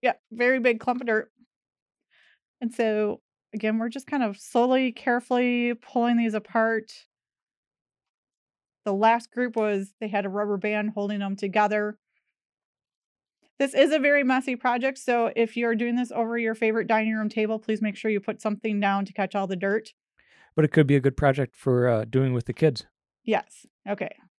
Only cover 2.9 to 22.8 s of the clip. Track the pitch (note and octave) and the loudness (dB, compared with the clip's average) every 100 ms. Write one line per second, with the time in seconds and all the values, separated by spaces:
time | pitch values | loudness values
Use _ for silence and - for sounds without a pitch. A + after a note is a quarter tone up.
2.9 | G#3+ G#3 - _ _ _ A3 A3 A3 A#3 | 0 -2 -4 _ _ _ -6 -4 -2 -4
3.9 | B3 - C#4+ A#3 G3+ - B3 A#3+ C4 C4 | -8 -6 -2 -2 -4 -4 0 2 2 0
4.9 | A3+ - B3 A#3+ B3 B3 A#3+ A#3+ A#3+ - | -4 -2 -2 0 0 2 0 -2 -4 -4
5.9 | B3 A#3+ A#3 A#3 G#3+ G#3 A3+ A3+ A3+ A3 | -2 2 2 2 -2 -2 0 2 0 -4
6.9 | - _ _ _ _ _ _ _ _ _ | -20 _ _ _ _ _ _ _ _ _
7.9 | _ _ _ _ _ _ _ _ _ - | _ _ _ _ _ _ _ _ _ -6
8.9 | G3 A3 A#3 A#3 - B3 A3+ G#3+ G3+ G3 | 2 4 2 -2 -4 -2 0 0 0 -4
9.9 | _ A3 G3+ G3 G3 G#3 G3+ G#3 G#3 G#3 | _ -4 -4 -2 -4 -2 -2 -2 -2 -4
10.9 | G#3+ G3+ G#3 G3 G3 G3+ G#3+ G#3 G#3+ G#3 | -4 -4 -4 -4 -4 -2 2 2 2 -4
11.9 | G#3+ _ _ _ _ _ _ _ _ _ | -8 _ _ _ _ _ _ _ _ _
12.9 | _ _ _ _ _ _ _ C#4 C#4+ C#4+ | _ _ _ _ _ _ _ -2 4 4
13.9 | D4+ C#4 C#4+ C4 C4 C4 B3 B3+ A#3+ C4 | 4 2 2 2 0 0 -2 0 0 -2
14.9 | C4 - A#3+ A#3 - A3+ A#3 A#3 A3+ A#3+ | -4 -2 0 0 0 -2 0 -2 0 0
15.9 | A#3+ B3 A#3 A3+ A#3 A3+ A3 A3+ A3 G3+ | -2 -4 -4 -4 -2 -2 0 0 0 2
16.9 | A3 A3 A3 G#3+ A3 G#3+ A3 A3 A3 G#3+ | 2 2 -2 -2 -2 -2 -2 -2 -2 -2
17.9 | G3 A3 G#3 G3+ G#3 A3 G#3 A3 G#3 G3+ | -2 -2 -2 -2 -6 -4 -4 -2 0 0
18.9 | G3 F#3+ - F#3+ G3+ G3 F#3+ G3 G#3+ - | 0 -2 -4 -4 -2 -4 -2 -2 -2 -4
19.9 | _ _ _ _ _ _ - D3+ - C#3 | _ _ _ _ _ _ 0 4 4 6
20.9 | C#3+ C3+ C3+ D3 C3+ B2+ _ - B2 B2 | 6 4 2 2 2 -2 _ 0 2 4
21.9 | A2+ A2 C3 C3+ B2 - A#2+ D#3+ B2+ | 2 0 0 0 -2 -4 2 2 2